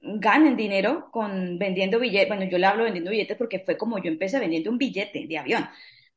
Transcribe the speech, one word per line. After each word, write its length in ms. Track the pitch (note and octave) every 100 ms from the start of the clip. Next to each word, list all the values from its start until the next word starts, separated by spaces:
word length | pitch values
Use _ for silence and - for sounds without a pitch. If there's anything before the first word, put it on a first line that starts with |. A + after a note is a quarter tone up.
ganen 560 | - G#3 G#3+ A#3+ D#4 A#3
dinero 540 | G#3+ G3 G3+ D#4+ -
con, 460 | A#3 G#3+ F#3+ F3+ F3
vendiendo 400 | G3 F#3 F#3+ A3+
billetes. 300 | B3 G3 F#3+
Bueno, 160 | G#3
yo 140 | F#3+ F3
le 80 | F#3+
hablo 180 | G#3
vendiendo 260 | A3+ F3+ E3+
billetes 260 | G#3+ F#3+ G#3
porque 240 | A3+ F#3
fue 160 | - D#3+
como 220 | A3 G#3+
yo 120 | F3
empecé, 280 | D#3+ F#3+ C4+
vendiendo 300 | G3 E3 E3+
un 80 | A#3+
billete 480 | C4 F#3 - - D3+
de 120 | D#3
avión. 300 | C3+ A3 - - - - _